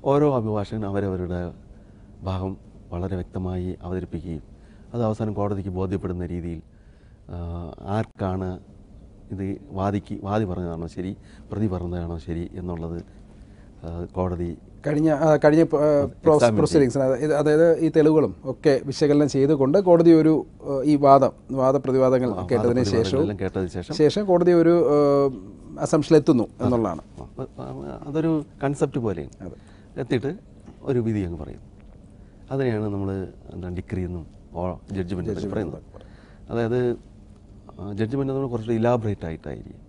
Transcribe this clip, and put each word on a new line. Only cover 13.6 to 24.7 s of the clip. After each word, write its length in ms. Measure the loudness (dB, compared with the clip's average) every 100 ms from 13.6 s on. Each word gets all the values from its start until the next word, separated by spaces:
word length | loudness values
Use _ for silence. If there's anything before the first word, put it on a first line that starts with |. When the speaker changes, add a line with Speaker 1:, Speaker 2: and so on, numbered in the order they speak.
| -20 -16
Speaker 1:
ആ, 220 | -12 -10 -8
കോടതി 520 | -4 -4 -4 -6 -8 -16 -8 -4
Speaker 2:
കഴിഞ്ഞ, 220 | 0 2
ആ, 260 | 2 4 6
കഴിഞ്ഞ, 260 | 6 6
ആ, 20 |
Speaker 1:
അത് 60 | 4
Speaker 2:
പ്രോസ്-, 380 | 2 2 2 0
Speaker 1:
എക്സാമിൻ 320 | 0 4 6
ചെയ്യും. 160 | 4 4
Speaker 2:
പ്രൊസീഡിങ്സ്, 420 | 4 4 4 2
അതായത്, 380 | 0 0 0 2
അതായത് 440 | 4 6 6 4
ഈ 120 | 4 4
തെളിവുകളും 400 | 6 6 2 -4
ഒക്കെ 380 | -10 0 2 2 0
വിശകലനം 440 | 0 4 4 4
ചെയ്തുകൊണ്ട് 480 | 2 2 4 4 4
കോടതി 340 | 6 6 8
ഒരു, 340 | 8 6 2 -2 -12
ആ, 180 | -6 -2
ഈ 120 | 2 4
വാദം, 360 | 8 8 6 -2 -8
വാദപ്രതിവാദങ്ങൾ 800 | 0 2 2 0 2 4 4 0
Speaker 1:
ആ, 40 |
Speaker 2:
കേട്ടതിന് 240 | -4 -2 0
Speaker 1:
വാദപ്രതിവാദങ്ങളെല്ലാം 480 | 2 2 2 2 0
Speaker 2:
ശേഷവും 340 | 0 -2 -2
Speaker 1:
കേട്ടതിന് 280 | -4 -4 -4
ശേഷം 280 | -6 -8 2
Speaker 2:
ശേഷം 300 | 2 2 2
കോടതി 260 | 4 6
ഒരു, 340 | 6 6